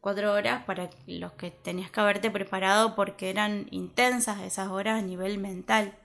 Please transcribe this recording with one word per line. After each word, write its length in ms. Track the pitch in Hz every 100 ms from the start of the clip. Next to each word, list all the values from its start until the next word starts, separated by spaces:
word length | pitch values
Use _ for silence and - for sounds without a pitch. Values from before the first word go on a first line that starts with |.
Cuatro 320 | 196 202 208
horas 300 | 208 208 240
para 240 | - 185 180 - -
los 240 | 175 175
que 180 | - 180
tenías 400 | - - 180 185
que 100 | -
haberte 300 | 208 202 220
preparado, 640 | 208 196 190 190 202 226
porque 360 | - 196 196 185
eran 360 | 190 208 208 -
intensas 680 | 185 180 - 247 247 240 202
esas 260 | 185 190 196
horas 320 | 190 202 220
a 20 |
nivel 340 | 196 180 190 208
mental. 600 | 196 180 - 220 208 -